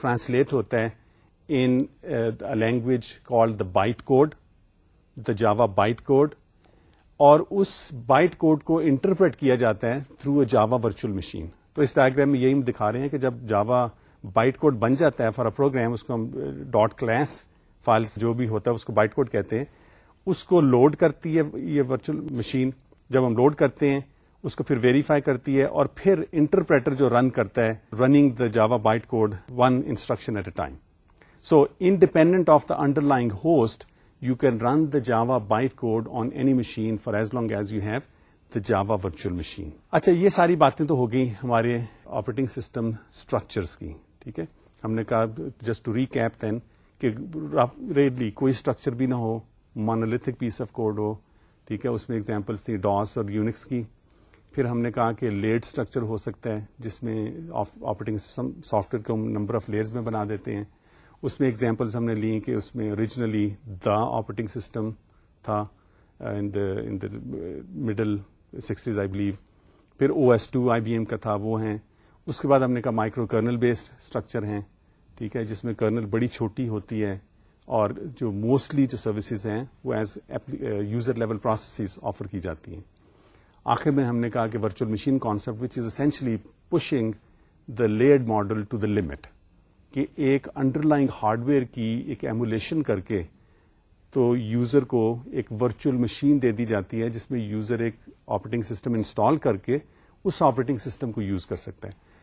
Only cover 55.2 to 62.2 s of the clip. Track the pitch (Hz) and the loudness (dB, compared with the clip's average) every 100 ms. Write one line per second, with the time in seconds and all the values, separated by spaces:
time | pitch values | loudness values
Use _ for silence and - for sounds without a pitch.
55.2 | 117 101 110 117 - - 117 131 110 110 | -4 -2 0 0 -2 -6 -6 -4 -4 -6
56.2 | - - 120 107 104 _ 113 - 117 110 | -8 -10 -8 -8 -10 _ -14 -10 -8 -6
57.2 | 107 165 165 160 104 - 127 101 110 107 | -6 -10 -10 -8 -8 -8 -8 -6 -6 -6
58.2 | - - 127 - - 107 98 120 107 113 | -8 -8 -8 -10 -4 -4 -2 -6 -4 -4
59.2 | 110 107 104 113 113 107 110 120 113 110 | -4 -4 -4 -6 -4 -4 -4 -6 -6 -6
60.2 | 104 104 - 104 107 _ _ _ _ _ | -6 -6 -8 -8 -10 _ _ _ _ _
61.2 | 139 - 135 110 120 110 117 117 117 107 | -10 -2 -2 0 -2 0 -2 -2 -2 -2